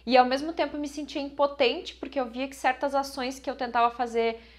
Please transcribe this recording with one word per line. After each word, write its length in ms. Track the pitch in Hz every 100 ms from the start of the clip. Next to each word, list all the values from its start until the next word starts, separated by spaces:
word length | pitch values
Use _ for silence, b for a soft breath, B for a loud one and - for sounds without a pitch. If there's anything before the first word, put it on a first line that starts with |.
| -
e, 100 | 254
ao 80 |
mesmo 280 | 247 269 311
tempo, 260 | 339 294 302
me 100 | 294
sentia 320 | 302 285 311
impotente, 760 | 277 277 285 285 247 302 -
porque 240 | - 269 277
eu 80 | 240
via 220 | 240 277
que 80 | 269
certas 380 | 262 254 285
ações 440 | 269 269 277 254 269
que 120 | -
eu 60 | 254
tentava 340 | 247 240 233
fazer 460 | 233 240 226 226 226 B